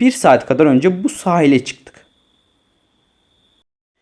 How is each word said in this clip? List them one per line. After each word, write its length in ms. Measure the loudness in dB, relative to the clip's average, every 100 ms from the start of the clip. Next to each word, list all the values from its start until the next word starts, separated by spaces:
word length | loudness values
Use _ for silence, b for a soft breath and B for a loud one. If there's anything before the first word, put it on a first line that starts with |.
bir 100 | -2
saat 360 | 0 2 2 0
kadar 200 | 0 2
önce 380 | 2 0 -2
bu 40 | -6
sahile 560 | -6 -4 0 2 0
çıktık. 420 | -2 -16 -20 _ _ _ _ _ _ _ _ _ _ _ _ _ _ _ _ _ _ _ _ _